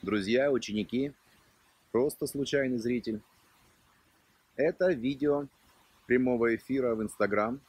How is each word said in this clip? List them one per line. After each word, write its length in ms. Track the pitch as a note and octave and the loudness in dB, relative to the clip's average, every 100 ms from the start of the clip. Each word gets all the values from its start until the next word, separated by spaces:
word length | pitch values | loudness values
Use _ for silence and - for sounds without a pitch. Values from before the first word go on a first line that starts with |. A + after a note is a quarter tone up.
Друзья, 480 | F#2+ G#2 G2 A#2+ C#3+ | -2 -2 2 2 2
ученики, 600 | B2+ - G#2+ F#2+ A#2+ C#3 C#3 _ _ _ _ _ _ _ | 0 -2 -4 -2 -2 -4 -6 _ _ _ _ _ _ _
просто 360 | A2+ C#3 - C#3+ | 0 0 -2 -6
случайный 500 | C#3 C3 C#3+ C3+ B2 | -4 -2 0 0 -2
зритель. 420 | A2+ B2 A2+ A2 - _ _ _ _ _ _ _ _ _ _ _ _ - | -2 -2 -2 -8 -8 _ _ _ _ _ _ _ _ _ _ _ _ -2
Это 360 | D3 - F3+ | 0 2 0
видео 560 | D3+ A#2+ C#3 D3 C#3+ C#3+ _ _ _ _ _ - | 2 -2 0 0 0 -2 _ _ _ _ _ 0
прямого 500 | B2 B2+ A#2+ A#2 A2+ | 2 4 2 2 0
эфира 380 | - C3+ B2 | -2 -2 0
в 80 | A2+ | -2
Instagram. 580 | G#2+ - G#2 G2+ G#2+ C3+ | -4 -2 0 2 0 -4